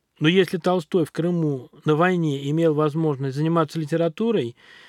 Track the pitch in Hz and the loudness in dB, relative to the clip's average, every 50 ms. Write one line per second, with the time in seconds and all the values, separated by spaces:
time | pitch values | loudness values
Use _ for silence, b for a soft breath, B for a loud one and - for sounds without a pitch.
0 | _ _ _ - 151 156 175 190 180 - - 170 - 185 180 185 165 - - 190 | _ _ _ 0 2 2 4 4 2 2 0 -2 0 0 0 0 -2 0 0 0
1 | 156 - - - 160 175 175 170 160 151 139 131 120 - _ - - 151 151 151 | 0 0 -2 -4 -2 -2 0 0 0 0 -2 -4 -8 -12 _ -8 -2 0 2 2
2 | 170 185 185 175 165 156 139 139 139 139 147 160 165 165 151 143 151 151 139 165 | 2 2 2 2 0 0 -2 -2 -2 -2 0 2 2 2 2 2 0 0 0 0
3 | 160 156 143 127 139 139 127 143 156 160 170 170 160 143 - 165 156 143 165 165 | -2 -2 -2 -2 -4 -6 -4 -2 -2 0 2 0 0 0 -2 -6 -6 -4 -2 -2
4 | 170 170 160 - 220 233 226 190 127 117 - B B B B B B | -2 -2 -2 -2 -2 -2 0 0 -2 -4 -8 B B B B B B